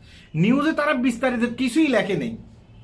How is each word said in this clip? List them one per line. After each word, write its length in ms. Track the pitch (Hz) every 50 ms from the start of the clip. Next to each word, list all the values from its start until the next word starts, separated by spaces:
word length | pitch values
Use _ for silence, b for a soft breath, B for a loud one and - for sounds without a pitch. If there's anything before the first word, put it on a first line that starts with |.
| B B B B B B - 156 185
নিউজে 300 | 226 262 285 285 320 311 311
তারা 140 | 285 302 294 247 240
বিস্তারিত 380 | 262 226 - 262 254 240 226 233 233 233 -
কিছুই 300 | 262 254 - 320 320 277 233
লেখে 200 | 202 185 208 185 151
নেই, 120 | 123 117 113 - - - - - - - - -